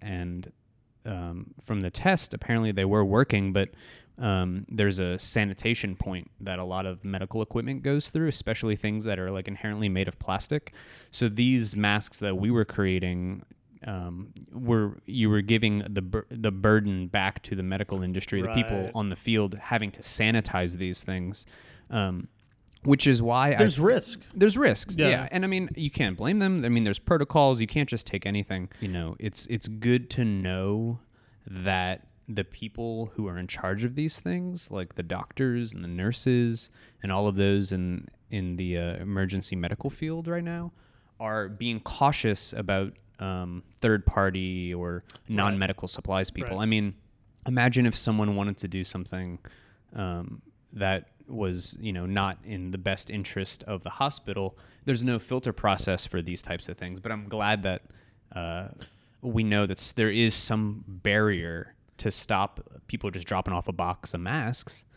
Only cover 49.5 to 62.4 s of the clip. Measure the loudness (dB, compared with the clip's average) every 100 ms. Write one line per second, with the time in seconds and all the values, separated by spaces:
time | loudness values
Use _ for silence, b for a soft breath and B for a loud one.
49.5 | b b b _ -8 -4 -4 -8 -12 -16
50.5 | _ _ -4 -2 -2 -4 _ -12 -4 -2
51.5 | -2 -6 -6 -6 -4 -2 0 0 -2 -8
52.5 | -8 -6 -4 -2 -2 -4 -6 -6 -6 -6
53.5 | -8 -8 -8 -8 -4 -4 -4 -6 -4 -6
54.5 | -6 b b -2 0 0 0 -2 -2 -2
55.5 | 0 2 2 2 -2 -2 -4 -4 -6 -6
56.5 | -8 -8 -12 -10 -10 -8 -8 -6 -2 0
57.5 | 2 0 -4 -6 b b b _ -8 -6
58.5 | -6 -8 -14 B B B B -2 0 2
59.5 | 2 2 0 -2 2 2 4 4 4 2
60.5 | 0 0 -4 -10 -4 2 4 4 2 -2
61.5 | -6 -10 -16 _ -6 -2 -2 0 0